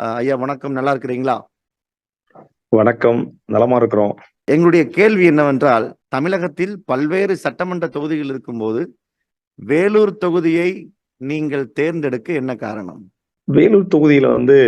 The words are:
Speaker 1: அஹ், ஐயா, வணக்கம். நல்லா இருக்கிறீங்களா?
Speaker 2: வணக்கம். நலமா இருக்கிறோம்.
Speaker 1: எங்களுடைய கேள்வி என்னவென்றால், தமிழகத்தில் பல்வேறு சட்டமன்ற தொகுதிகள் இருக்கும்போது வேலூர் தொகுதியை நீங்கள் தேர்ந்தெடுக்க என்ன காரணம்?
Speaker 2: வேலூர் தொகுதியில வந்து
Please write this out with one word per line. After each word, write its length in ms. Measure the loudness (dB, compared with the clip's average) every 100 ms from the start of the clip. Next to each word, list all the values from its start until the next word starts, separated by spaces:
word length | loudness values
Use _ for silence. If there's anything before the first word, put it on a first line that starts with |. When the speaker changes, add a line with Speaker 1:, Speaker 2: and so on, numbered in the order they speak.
Speaker 1:
அஹ், 120 | -6
ஐயா, 220 | -4 -2 -2
வணக்கம். 360 | -4 -6 -6
நல்லா 220 | -4 -2
இருக்கிறீங்களா? 460 | -4 -4 -4 -4 -4 -8 _ _ _ _ _ _ _ _ -20 -20 _ -2
Speaker 2:
வணக்கம். 680 | 2 2 2 0 0 -4 -12 -4
நலமா 300 | 0 2 2
இருக்கிறோம். 400 | 2 0 -2 -4 -16 _
Speaker 1:
எங்களுடைய 420 | -2 2 4 2 0
கேள்வி 380 | 2 2 4
என்னவென்றால், 720 | 4 4 2 2 2 2 0 -10 -8
தமிழகத்தில் 760 | -4 -4 -4 -6 -6 -8 -8
பல்வேறு 520 | -6 -4 -2 -2 -2 -2
சட்டமன்ற 520 | -6 -6 -8 -6 -6
தொகுதிகள் 380 | -6 -6 -6 -6
இருக்கும்போது 720 | -10 -10 -6 -4 -4 -6 _ _ _ _ _ _
வேலூர் 640 | -14 -2 0 2 2 2 0
தொகுதியை 720 | -2 0 0 0 -2 -4 -14 _ _ -14
நீங்கள் 560 | -8 -6 -4 -6 -6
தேர்ந்தெடுக்க 600 | -4 -2 -2 -4 -6 -4
என்ன 220 | -4 -4
காரணம்? 500 | -8 -8 -10 -12 -16 -20 _ _ _
Speaker 2:
வேலூர் 420 | 0 4 6 4 2
தொகுதியில 460 | 2 4 4 4
வந்து 240 | 2 4 6